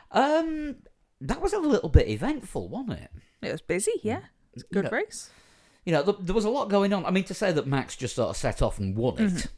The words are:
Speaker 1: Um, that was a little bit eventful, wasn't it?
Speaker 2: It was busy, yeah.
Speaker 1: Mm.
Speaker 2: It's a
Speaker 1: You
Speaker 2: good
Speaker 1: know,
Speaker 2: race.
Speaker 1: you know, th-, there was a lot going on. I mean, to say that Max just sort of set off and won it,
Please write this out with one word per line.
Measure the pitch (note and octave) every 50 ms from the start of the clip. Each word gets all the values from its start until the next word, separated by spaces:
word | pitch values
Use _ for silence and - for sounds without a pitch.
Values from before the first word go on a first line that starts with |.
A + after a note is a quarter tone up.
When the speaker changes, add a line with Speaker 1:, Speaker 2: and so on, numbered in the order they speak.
| - -
Speaker 1:
Um, | - G#3+ C4 D4 D4+ D#4+ E4 D#4+ D#4 D#4 D4+ D4 C4 - - - _ _ _ _ _ -
that | C#3 C#3 - -
was | - G3 G#4
a | G#4
little | D#4+ D4 C4 - - D#3+
bit | - D#3+ -
eventful, | - G#2+ G#2+ D#3+ C4 D#4 C#4+ - - - B2+ F#2 F2+
wasn't | C3 A#3 C4+ A3 - -
it? | - - - - - _ _ _
Speaker 2:
It | - -
was | - D#3
busy, | - - F3 F#3 - G#4+ A#4 - -
yeah. | G#3+ A#3+ F#4
Speaker 1:
Mm. | - - _ _ _ _ -
Speaker 2:
It's | - -
a | -
Speaker 1:
You | F3+ G3
Speaker 2:
good | F3 B2
Speaker 1:
know, | -
Speaker 2:
race. | C#4+ G#4+ - - - - - - - - _ _ _ _ _ _ _ -
Speaker 1:
you | F3+
know, | E3 C#3+ C#3+
th-, | G3 G3+ G3+
there | F#3 E3+ G3
was | A3+ G#3
a | G#3+
lot | B3 C#4+ - G#3
going | G3+ G3+ G3 G3 G3+
on. | F#3+ E3+
I | -
mean, | F#3 F#3+ F#3+
to | - F#3
say | - G#3 F#3+
that | E3 D3 -
Max | C#3 C#3 C3+ B2 - -
just | - - A#2 -
sort | - A2+ D#2+
of | F#2
set | - - B2 G2+ -
off | C3 G#2 - -
and | G2 F#2+ F#2+
won | G#2+ A#2 B2+ -
it, | - A3 G3 F3+ E3 - - -